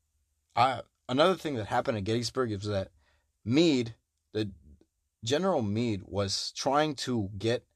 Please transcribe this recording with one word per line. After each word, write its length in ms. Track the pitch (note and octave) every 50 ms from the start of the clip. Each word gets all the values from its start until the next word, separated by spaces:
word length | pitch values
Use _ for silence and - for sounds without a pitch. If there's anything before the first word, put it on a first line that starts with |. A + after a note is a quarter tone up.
| _ _ _ _ _ _ _ _ _ _ _
I, 260 | A#2 B2 C3+ B2 A2+ - - _ _ _ -
another 280 | B2+ C#3 D#3+ F#3 F#3
thing 200 | D#3 - D#3 C#3
that 120 | A2+ G#2 -
happened 320 | B2 B2 A#2+ - A#2+ G#2+
at 60 | F#2+
Gettysburg 460 | G#2+ A2+ A#2+ A#2 A2+ - C3 B2+ A2+
is 120 | G#2+ F#2+ G#2
that 260 | G#2 G#2 F#2+ F#2+ - - _ _ _ _ _ _ _ _ _ _
Meade, 500 | G#2 A#2+ D3+ F3 E3 C#3+ B2+ A#2+ A#2 A#2 - _ _ _ _ _ _ -
the 160 | G#2+ A2 G2 - - - D2+ D2 - _ _ _ _ _ _ _ _ -
General 380 | A2+ C#3 D#3 F#3 G3 F3+ C#3+
Meade, 400 | A2+ G2 G2+ A2+ B2 A#2 G#2 F#2+ -
was 460 | - F2+ G2+ G2+ G2 - - - - -
trying 400 | - - C#3 C3+ D3 D#3 D#3 C#3
to 340 | - - C3 B2 A#2 G2+ G2 G#2+ F#2+
get 260 | G2+ A2+ A#2+ A#2+ - _ _